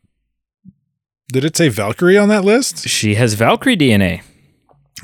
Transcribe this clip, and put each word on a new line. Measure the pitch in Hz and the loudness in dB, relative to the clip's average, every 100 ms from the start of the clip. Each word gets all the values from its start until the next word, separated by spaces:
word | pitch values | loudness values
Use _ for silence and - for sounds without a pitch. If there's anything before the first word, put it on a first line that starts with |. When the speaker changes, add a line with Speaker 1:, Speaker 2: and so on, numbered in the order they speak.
| _ _ _ _ _ _ - - _ _ _ _ - | _ _ _ _ _ _ -20 -20 _ _ _ _ -8
Speaker 1:
Did | 127 151 | -4 -4
it | - | 0
say | 165 | 0
Valkyrie | 107 101 117 175 196 | 0 -4 -2 2 4
on | 208 | 2
that | 214 | 2
list? | 190 226 254 - - | 2 0 -2 -8 -6
Speaker 2:
She | - 107 104 | -4 -2 0
has | 123 104 | 0 0
Valkyrie | 117 226 262 226 | 0 0 0 0
D | 139 | 2
N | 104 | 2
A. | 95 87 - _ _ _ _ _ _ - | 0 -4 -12 _ _ _ _ _ _ -12